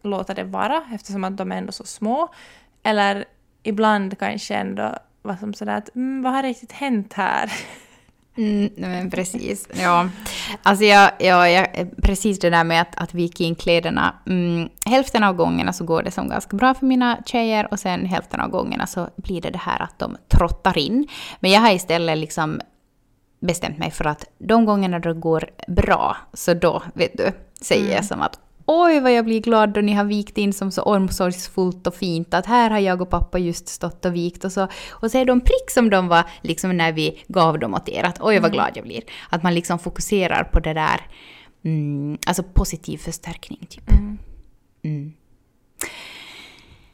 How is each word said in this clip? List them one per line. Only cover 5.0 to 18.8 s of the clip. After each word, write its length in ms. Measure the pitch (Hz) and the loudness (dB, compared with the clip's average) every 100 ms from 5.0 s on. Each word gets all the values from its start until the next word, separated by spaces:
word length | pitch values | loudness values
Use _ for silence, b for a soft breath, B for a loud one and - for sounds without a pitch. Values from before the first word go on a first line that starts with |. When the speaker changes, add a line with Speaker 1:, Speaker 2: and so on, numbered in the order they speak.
| _ _ | _ _
Speaker 1:
vara 160 | 208 185 | -10 -8
som 160 | 208 | -8
sådär 240 | 202 208 208 | -8 -6 -6
att, 180 | 214 247 | -6 -8
mm, 260 | 262 269 | -6 -4
vad 100 | 254 | -2
har 100 | 269 | -2
riktigt 280 | 262 240 233 | -4 -6 -12
hänt 420 | - 277 214 208 | -8 -4 -2 -4
här? 380 | - 185 - 208 B B B B B B _ _ - | -4 -2 -2 -4 B B B B B B _ _ -4
Speaker 2:
Mm, 340 | 214 202 208 - | -2 0 -2 -4
nej, 140 | 185 | -8
men 220 | 180 185 | -6 -6
precis. 560 | 185 180 - - 196 - | -6 -6 -6 -8 -8 -8
Ja. 360 | 185 180 175 180 B B B B 208 | -4 2 2 0 B B B B -2
Alltså 220 | 196 202 208 | 2 4 8
jag, 260 | 202 202 - | 8 8 6
ja, 300 | 185 180 175 | 4 6 6
jag, 420 | 185 - - 180 - | 6 2 -2 -8 0
precis 360 | - 190 214 196 | 0 2 0 2
det 100 | 175 | 2
där 140 | 170 | 4
med 180 | 165 165 | 4 2
att, 140 | 175 - | 0 -4
att 180 | 170 | -6
vika 300 | 175 170 - | -2 -4 -2
in 120 | 170 165 | -2 -2
kläderna. 600 | 180 170 170 - 175 - - | 2 2 2 0 -2 -2 -4
Mm, 440 | 180 175 170 165 - 214 | -2 0 -2 -4 -6 2
hälften 380 | 262 269 226 | 2 2 2
av 100 | 202 175 | 2 2
gångerna 380 | 165 170 180 | 0 0 -2
så 100 | 180 165 | -4 -2
går 180 | 165 | -2
det 80 | - | -2
som 180 | - - | -6 -4
ganska 280 | - - 202 | -6 -4 0
bra 160 | 262 | 2
för 120 | 262 262 | 2 2
mina 380 | 254 247 233 - | 2 2 -2 -2
tjejer 460 | 240 226 214 202 | -2 0 0 -2
och 80 | 202 | -4
sen 260 | 185 175 185 | -4 -4 -2
hälften 340 | 185 - - | -4 -4 -4
av 100 | - | -2
gångerna 380 | - - - | -2 -4 -4